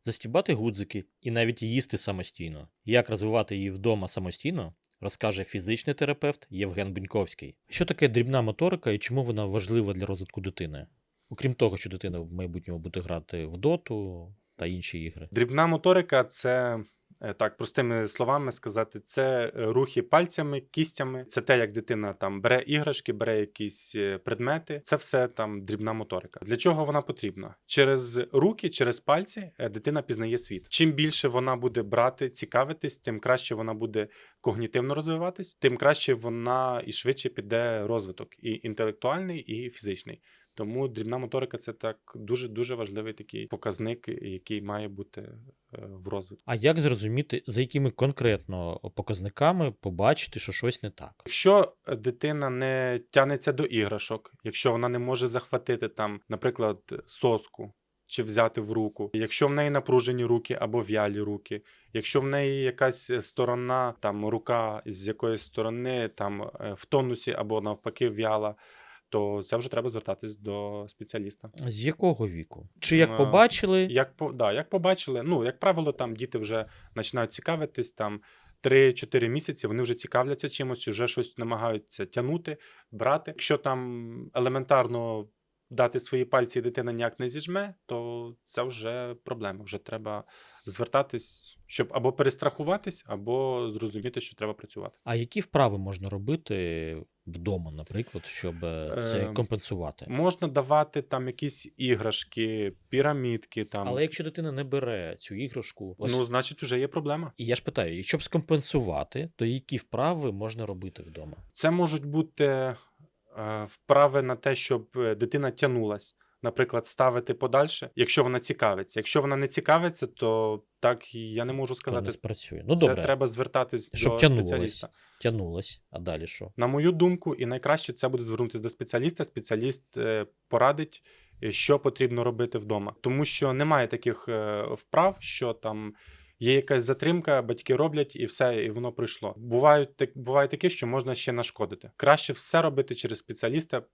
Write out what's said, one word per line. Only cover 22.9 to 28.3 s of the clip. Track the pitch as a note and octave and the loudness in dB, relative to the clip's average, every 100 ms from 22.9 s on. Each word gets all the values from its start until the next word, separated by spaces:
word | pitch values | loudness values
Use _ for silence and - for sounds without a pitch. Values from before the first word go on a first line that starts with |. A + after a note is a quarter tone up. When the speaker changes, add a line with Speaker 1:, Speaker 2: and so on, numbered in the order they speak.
| C3+ - | -2 -4
Speaker 2:
бере | G#2+ A2+ G#2+ | -2 0 2
якісь, | G#2 - G#2 - - | 0 -4 -8 -6 -6
е, | A2 G2 F#2+ | -2 -2 -2
предмети, | - A2+ B2 D#3 D#3+ D3 | -4 -2 0 -2 -4 -8
це | - | 0
все | D3+ - C3+ B2 | 0 2 2 2
там | - A2 G2+ | -2 -6 -6
дрібна | G2 G#2 G#2+ | -6 -4 -2
моторика. | A2 G#2+ F#2 - - | -4 -4 -8 -8 -14
Для | G2+ A#2+ | -4 2
чого | F#3 D#3 | 4 4
вона | D3 D3 | 2 0
потрібна? | - B2+ G2+ F#2+ G#2 - | -2 -6 -6 -8 -14 -16
Через | - - C3+ C3+ A#2+ A#2+ - | 0 6 6 6 2 -2 2